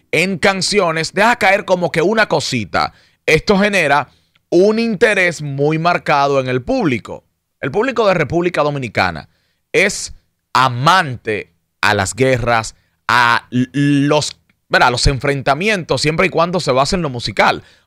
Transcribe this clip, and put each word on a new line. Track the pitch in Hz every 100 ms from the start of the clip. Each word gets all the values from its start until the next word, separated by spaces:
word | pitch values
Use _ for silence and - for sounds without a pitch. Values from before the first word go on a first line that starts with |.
| -
en | 147 185 185
canciones, | 202 190 - 202 175 160 160
deja | 175 220 240
caer | 196 196 -
como | 180 175
que | 170
una | 165 220 208
cosita. | 160 - 123 98 92 73 _ _ _ -
Esto | 156 - 196
genera | 208 196 151 143 127 _ _ _ -
un | 175 202 214
interés | 233 196 220 202 180 160
muy | 147 139 143 160
marcado | 170 175 - 147 143 139
en | 127
el | 127
público. | 123 262 180 117 - 80 _ _ _ -
El | 135
público | 196 262 247 208
de |
República | 185 147 165 180 170
Dominicana | 147 143 120 110 92 78 - _ _ _ _
es | 156 196 - - - _ _ _
amante | 123 131 120 147 185 156 120 117 104 - _ _ -
a | 98 104
las | 95
guerras, | 98 131 127 113 113 110 - _ _ -
a | 120 120 117 -
l-, | 123 127
los, | 143 143 143 143 151 - - _ _ -
¿verdad?, | 190 139
los | 120 -
enfrentamientos, | 135 143 139 131 139 208 202 147 135
siempre | 147 160 185
y |
cuando | 151 170 175
se | 151
base | 127 139 190
en |
lo | 156
musical, | 123 - 101 202 87 - _